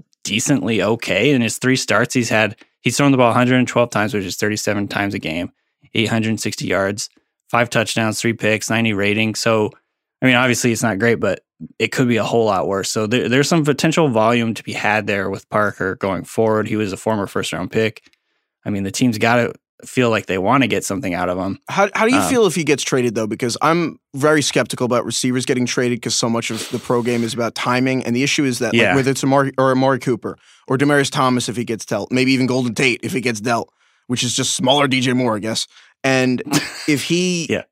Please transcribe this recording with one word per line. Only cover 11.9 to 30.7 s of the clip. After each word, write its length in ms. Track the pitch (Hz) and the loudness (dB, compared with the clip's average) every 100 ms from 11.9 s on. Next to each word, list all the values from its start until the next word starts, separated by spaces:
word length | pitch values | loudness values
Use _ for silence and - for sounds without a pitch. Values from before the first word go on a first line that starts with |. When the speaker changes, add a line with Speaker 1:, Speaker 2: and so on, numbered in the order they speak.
Speaker 1:
could 160 | - 123 | 0 0
be 80 | 113 | 2
a 60 | |
whole 220 | - 117 110 | 0 2 2
lot 220 | 95 78 | 0 0
worse. 240 | 98 92 | -2 -2
So 160 | 113 107 | -2 0
there, 220 | 120 98 | 0 2
there's 180 | 127 143 | 2 2
some 160 | 170 | 2
potential 460 | 147 139 165 165 151 | 2 2 2 2 2
volume 440 | 110 110 120 113 104 | 4 2 2 0 -4
to 80 | |
be 100 | - | -8
had 340 | 101 104 107 107 | -4 0 0 0
there 220 | 101 98 | -2 -2
with 200 | 98 - | -6 -4
Parker 460 | 107 104 - 95 87 | 0 0 -2 -6 -4
going 300 | 98 90 85 | -4 -4 -4
forward. 420 | - 113 107 104 | 0 2 2 0
He 80 | 107 | -2
was 160 | 107 | -4
a 60 | 95 | -4
former 300 | 117 110 92 | -2 -2 -2
first-round 440 | 107 90 87 90 | -4 -6 -6 -4
pick. 320 | 110 110 - - _ _ _ _ _ 101 | 0 -2 -2 -14 _ _ _ _ _ -6
I 40 | |
mean, 140 | 101 | -4
the 80 | 98 | -4
team's 260 | - 127 104 | 0 0 2
gotta 360 | 113 120 113 - _ _ - | 2 2 0 -4 _ _ -6
feel 240 | - 120 | -2 0
like 160 | 110 - | 0 -2
they 120 | 92 | -2
wanna 300 | 95 135 117 | 2 2 2
get 160 | 98 | 0
something 300 | - 98 95 | -4 -6 -4
out 160 | 87 90 | -4 -2
of 80 | 90 | -2
him. 220 | 95 95 - | -4 -6 -6
Speaker 2:
How, 200 | - 202 | 0 0
how 120 | - 220 | 2 0
do 60 | |
you 60 | 262 | 2
Speaker 1:
Um, 100 | 190 | 2
Speaker 2:
feel 160 | 247 202 | 2 2
if 100 | 170 | 2
he 80 | 151 | 0
gets 160 | 139 | 0
traded, 300 | - 135 120 110 | 0 0 0 -2
though? 120 | 110 | -4
Because 300 | 110 120 107 | -4 -4 0
I'm 380 | 151 170 156 - _ | 2 2 0 -6 _
very 280 | 135 147 151 | -2 2 2
skeptical 440 | 135 156 139 - 123 | 2 0 -2 -2 -2
about 200 | 120 110 | 0 -2
receivers 400 | 117 127 127 123 | -2 -2 -2 0
getting 200 | 127 123 | 0 -2
traded 360 | - 123 120 | 0 -2 -2
'cause 140 | 120 - | -4 -2
so 140 | 120 | -2
much 200 | 113 - | -2 -4
of 160 | 113 - | -6 -6
the 80 | 123 | -6
pro 220 | - 123 | -2 -2
game 200 | 120 120 | 0 -2
is 100 | 113 | -2
about 220 | 107 113 - | -4 -4 -4
timing. 480 | 123 123 131 131 | -2 0 0 0
And 100 | 120 120 | -2 -2
the 80 | |
issue 200 | 143 - 139 | 0 0 0
is 140 | 117 | 0
that, 140 | 117 | 0
like, 80 | 117 | 2
Speaker 1:
Yeah. 140 | 104 110 | 4 4
Speaker 2:
whether 160 | 131 | 2
it's 120 | 131 | 0
Amari, 300 | 135 139 135 131 | 2 2 2 2
or 140 | 131 | 2
Amari 280 | 131 131 127 | 4 2 2
Cooper 380 | 135 113 104 - _ _ | 0 -4 -4 -12 _ _
or 100 | - | -4